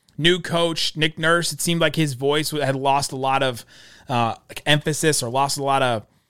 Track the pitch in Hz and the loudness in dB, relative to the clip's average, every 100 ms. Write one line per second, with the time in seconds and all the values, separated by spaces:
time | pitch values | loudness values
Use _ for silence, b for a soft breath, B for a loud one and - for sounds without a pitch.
0 | _ - 165 180 - 170 170 160 - 151 | _ 0 2 2 0 -2 0 -2 -4 -2
1 | 156 160 160 170 160 147 170 170 156 165 | -2 0 2 2 0 -4 -2 2 2 2
2 | 151 123 139 151 151 151 135 135 139 139 | -2 0 0 0 0 -2 -2 0 2 2
3 | 139 135 131 135 131 117 - B B B | 0 -4 0 2 0 -4 -12 B B B
4 | B 123 113 - - - - 151 156 143 | B 0 0 -4 -12 -4 2 2 2 0
5 | 156 147 120 131 139 147 139 135 131 110 | 0 0 0 0 0 -2 0 2 2 0
6 | - _ | -6 _